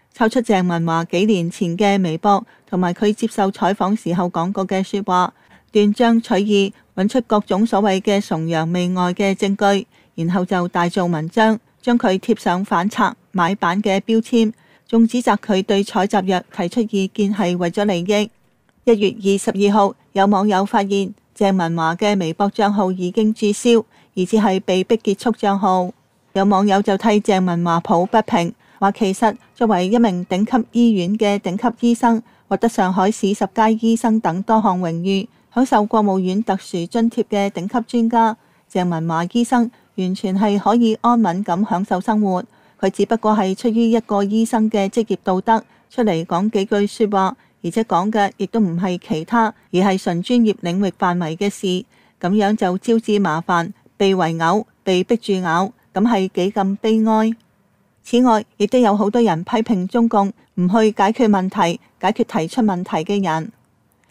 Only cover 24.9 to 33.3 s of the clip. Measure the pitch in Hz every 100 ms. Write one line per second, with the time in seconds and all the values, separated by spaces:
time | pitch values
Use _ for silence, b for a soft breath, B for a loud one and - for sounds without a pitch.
24.9 | 226 - 196 247 214 208 196 196 185 180
25.9 | - _ _ _ 196 196 190 202 196 202
26.9 | 196 226 208 208 190 185 170 175 170 -
27.9 | 175 180 226 - 208 175 - b b 196
28.9 | 202 196 190 220 220 b - 233 190 185
29.9 | 233 233 180 175 185 214 247 220 233 240
30.9 | 208 175 214 208 202 202 185 240 226 240
31.9 | 233 240 226 - b b 196 233 - 185
32.9 | 185 190 220 196